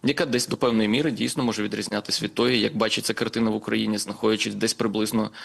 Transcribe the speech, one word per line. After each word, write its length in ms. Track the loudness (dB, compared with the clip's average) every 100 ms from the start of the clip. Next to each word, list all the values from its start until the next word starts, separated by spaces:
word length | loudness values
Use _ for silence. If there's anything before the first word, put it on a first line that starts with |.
яка 220 | 0 0 2
десь 220 | 0 0
до 100 | 0
певної 320 | 2 4 4
міри 220 | 2 2
дійсно 320 | 0 -2 0
може 200 | -2 0
відрізнятися 600 | -2 -4 -4 -4 -2 -4 -4
від 80 |
тої, 260 | 0 2 4
як 180 | 2 0
бачиться 360 | 0 0 -2
картина 360 | -2 -2 0 0
в 60 | 0
Україні, 420 | -2 -2 0 -2
знаходячись 580 | -4 -2 0 2 0 0
десь 180 | -2
приблизно 580 | 0 -2 0 0 0 -2 -6